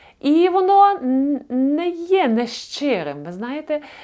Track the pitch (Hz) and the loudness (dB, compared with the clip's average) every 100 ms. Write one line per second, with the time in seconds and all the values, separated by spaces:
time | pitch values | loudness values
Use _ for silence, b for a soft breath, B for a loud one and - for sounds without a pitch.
0 | B B 277 311 359 370 370 392 403 392 | B B 0 2 2 2 4 6 4 4
1 | 254 262 277 285 - 254 269 302 349 339 | 0 0 0 -2 -4 -2 0 0 -2 -6
2 | 339 381 285 226 240 - - - 285 208 | 0 2 2 0 -2 -8 -14 -6 -2 -2
3 | 147 143 151 180 240 294 302 302 294 B | -4 -8 -10 -10 -10 -10 -6 -6 -8 B